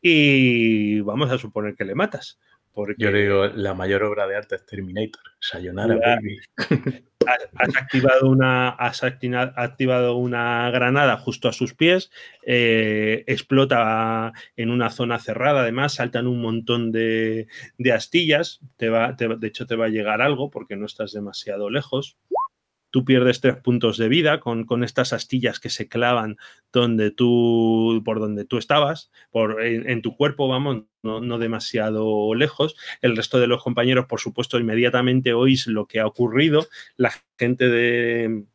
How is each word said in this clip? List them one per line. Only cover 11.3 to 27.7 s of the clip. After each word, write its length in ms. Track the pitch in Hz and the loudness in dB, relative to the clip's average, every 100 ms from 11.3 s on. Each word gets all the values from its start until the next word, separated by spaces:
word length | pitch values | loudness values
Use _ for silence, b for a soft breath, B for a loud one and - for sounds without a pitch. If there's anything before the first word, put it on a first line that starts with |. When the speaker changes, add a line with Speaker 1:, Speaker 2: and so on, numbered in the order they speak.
| - 123 | -4 -4
Speaker 1:
a 60 | |
sus 200 | - 127 | -2 -6
pies, 380 | - 160 185 - B B B - | 2 2 2 0 B B B -2
eh, 760 | 123 120 113 110 107 107 113 - | 2 4 2 2 0 0 -2 -2
explota 1040 | 127 - 135 135 127 110 110 113 113 113 B B - | -6 2 2 4 2 2 0 0 -2 -6 B B -6
en 120 | 113 | -2
una 180 | 123 117 | 0 -2
zona 300 | - 120 117 | -2 -4 -4
cerrada, 420 | - 107 131 143 | -6 -2 0 2
además, 320 | 120 120 143 | 0 0 -4
saltan 340 | - 123 120 123 | -2 -4 -2 -2
un 140 | 120 | -2
montón 500 | 113 117 113 120 117 | -4 -4 -2 -2 -2
de, 560 | 113 113 113 110 110 110 B B _ | -2 -2 0 -2 -4 -8 B B _
de 140 | 127 | 0
astillas, 680 | 113 - 175 165 147 170 - 143 _ | 0 0 0 2 0 0 -10 -20 _
te 140 | 113 | -2
va, 260 | 113 120 135 | 0 0 -2
te 120 | 117 | -4
va, 80 | 113 | -4
de 100 | 110 | -6
hecho, 180 | - - | -8 -8
te 100 | 113 | -4
va 80 | 113 | -2
a 40 | |
llegar 320 | 110 104 107 | -2 -2 0
algo 280 | 135 139 147 | 0 0 -6
porque 240 | - - 101 | -10 -12 -10
no 100 | 104 | -10
estás 280 | - 104 | -10 -10
demasiado 560 | 104 101 - - 101 104 | -8 -12 -12 -10 -8 -4
lejos. 480 | 131 143 131 139 _ _ - 1077 _ _ _ _ | -4 -4 -6 -6 _ _ -6 -6 _ _ _ _
Tú 140 | - 131 | -2 2
pierdes 360 | 131 123 120 | 4 4 2
tres 140 | 131 127 | 0 0
puntos 420 | - 120 117 110 | -2 0 0 0
de 100 | 113 | 0
vida 320 | 151 151 156 | 2 2 0
con, 260 | 123 117 113 | -4 -6 -4
con 180 | 120 | -4
estas 300 | 120 - 127 | -2 -2 -4
astillas 460 | 113 - 131 117 - | -4 -4 -2 -2 -4
que 120 | 113 | -10
se 160 | - 113 | -10 -8
clavan 480 | 117 120 123 107 104 B B _ | -2 0 0 -2 -8 B B _
donde 380 | 123 120 113 107 | 0 2 2 0
tú, 920 | - 123 120 117 117 113 | 2 2 4 4 2 2